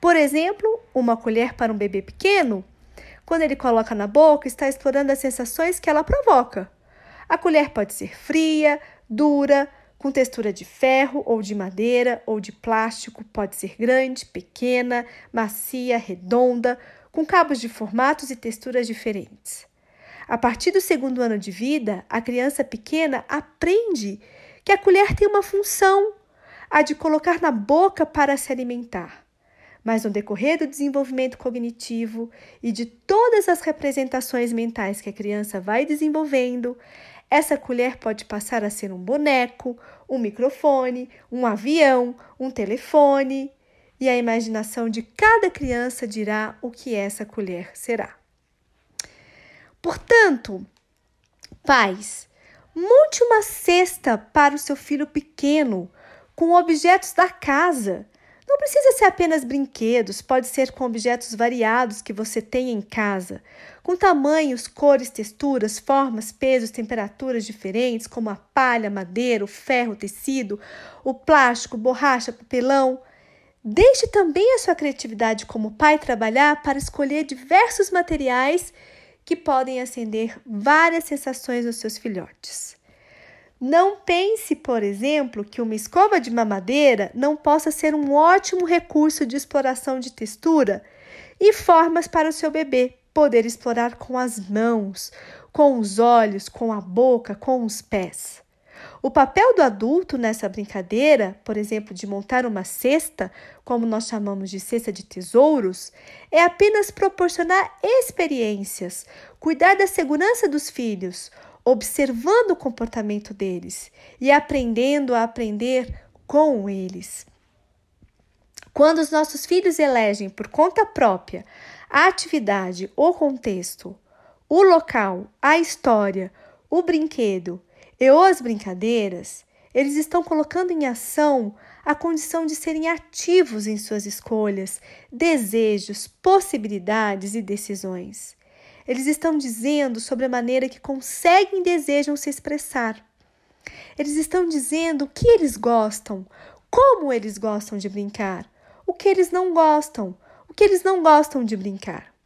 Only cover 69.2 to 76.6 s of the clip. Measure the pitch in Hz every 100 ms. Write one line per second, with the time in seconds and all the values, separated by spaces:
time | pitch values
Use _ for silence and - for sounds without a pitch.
69.2 | 247 226 202 - - 262 240 208 202 -
70.2 | - 269 214 208 - - - - - 262
71.2 | - 311 254 240 - 240 226 247 285 254
72.2 | 240 233 - 254 247 277 262 262 - _
73.2 | _ _ _ _ 220 214 453 523 453 415
74.2 | 359 302 427 508 - 349 294 269 233 220
75.2 | 226 220 - 226 214 208 302 302 302 233
76.2 | 220 233 294 294